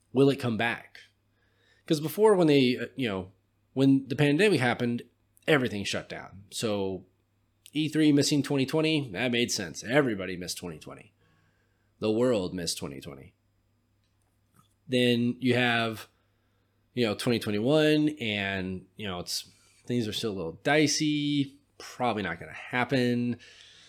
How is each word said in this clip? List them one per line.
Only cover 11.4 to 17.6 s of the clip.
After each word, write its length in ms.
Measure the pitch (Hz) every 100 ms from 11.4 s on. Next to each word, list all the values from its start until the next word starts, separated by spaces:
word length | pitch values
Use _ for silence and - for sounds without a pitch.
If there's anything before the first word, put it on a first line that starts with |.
| _ _ _ _ _ _
The 100 | 107
world 420 | 110 127 110 90
missed 240 | 90 82 -
twenty 220 | 85 67
twenty. 320 | 71 69 67 _ _ _ _ _ _ _ _ _ _ _ _ _ _ _ -
Then 500 | 127 123 120 120 123
you 140 | 127
have, 520 | 120 123 117 113 110 - _ _ _ _ _ _ _ _
you 120 | 123 113
know, 80 |
twenty 240 | 101 131 113
twenty-one, 720 | 110 104